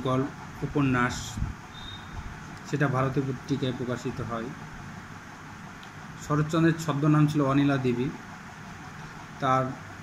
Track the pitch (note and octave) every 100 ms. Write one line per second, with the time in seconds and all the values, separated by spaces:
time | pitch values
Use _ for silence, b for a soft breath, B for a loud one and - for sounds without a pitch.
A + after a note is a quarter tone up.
0 | C3 C3 C#3+ - - - D3+ D3 C#3 B2+
1 | B2 - - - - - - - - -
2 | - - - - - - - C#3+ C#3 B2+
3 | C3+ C3+ C3 B2+ - B2+ C3 B2 B2 A#2+
4 | C3 A2+ A2 A#2 A#2+ D#3+ - - - -
5 | - - - - - - - - - -
6 | - - - D3 D3+ E3+ E3 D#3+ - C#3
7 | D#3 D3+ D3 D3+ C3+ C#3 C#3+ C#3 B2+ A#2
8 | C#3 - - - - - - - - -
9 | - - - - C3+ C3 C3 C3 - -